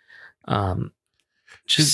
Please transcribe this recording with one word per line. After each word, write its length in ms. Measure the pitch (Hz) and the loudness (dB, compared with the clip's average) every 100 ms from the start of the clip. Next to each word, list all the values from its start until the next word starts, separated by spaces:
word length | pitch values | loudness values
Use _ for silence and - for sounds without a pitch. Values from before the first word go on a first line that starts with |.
| _ - - _ - | _ -20 -20 _ -4
Um, 460 | 107 98 92 - - _ _ _ _ _ - - | -2 0 -2 -6 -10 _ _ _ _ _ -20 -2
just 220 | - 147 | 2 4